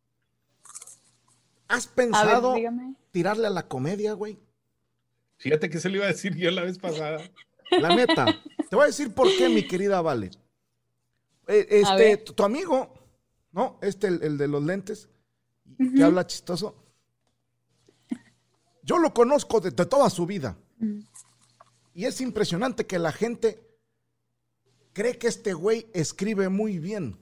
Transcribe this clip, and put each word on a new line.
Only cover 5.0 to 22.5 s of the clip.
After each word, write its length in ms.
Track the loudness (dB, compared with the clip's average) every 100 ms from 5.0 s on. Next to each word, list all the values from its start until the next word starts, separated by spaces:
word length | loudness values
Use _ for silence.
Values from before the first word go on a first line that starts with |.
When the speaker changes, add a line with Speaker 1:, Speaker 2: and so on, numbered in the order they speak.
| _ _ _ _
Speaker 3:
Fíjate 300 | -2 -2 -2
que 100 | -4
se 100 | -4
lo 60 | -2
iba 80 | -2
a 20 |
decir 260 | -2 -4 -2
yo 140 | -2
la 120 | -2
vez 160 | -6 -8
pasada. 400 | -8 -6 -6 -8 -12 _ -20 _ -2
Speaker 1:
La 240 | 0 4
neta, 320 | 4 4 2 2 0 -8 -12 -2
te 60 | 4
voy 80 |
a 20 | 4
decir 260 | 2 -6
por 160 | 2 2 4
qué, 120 | 4
mi 160 | 2 0
querida 340 | -2 0 0
Vale. 300 | 0 -2 -6 -12 _ _ _ _ _ _ _ _ _ _ 2
Eh, 340 | 2 4 4 4
Speaker 2:
A 60 |
Speaker 1:
este, 120 | 6
Speaker 2:
ver. 200 | 6 4
Speaker 1:
tu, 80 | -2
tu 120 | -2
amigo, 500 | 0 0 -2 -2 -2 -12 _ _ _ _ _
¿no? 260 | -6 -6 -4
Este, 240 | -6 -2 -2
el, 160 | -2
el 160 | -2 -2
de 100 | -2
los 140 | -2
lentes, 460 | -4 -6 -8 -14 -14 _ _ _ _ _ _ -2
que 80 |
Speaker 2:
Ujú. 200 | 2 6
Speaker 1:
habla 220 | 6 4 0
chistoso. 560 | -8 -8 -6 -8 -12 _ _ _ _ _ _ _ _ _ _ _ _ _ -14 _ _ _ _ _ _
Yo 160 | -2 2
lo 140 | 2
conozco 480 | 4 4 4 2 -2
de, 100 | -2
de 140 | -2 0
toda 220 | 4 2
su 160 | 2
vida. 320 | -6 -6 -8 -10 _ _
Speaker 2:
Ujú. 200 | -8 -8 -14 -20 -20 _ _ _ _ _ _
Speaker 1:
Y 100 | -8 -8
es 140 | -6
impresionante 640 | -6 -2 -2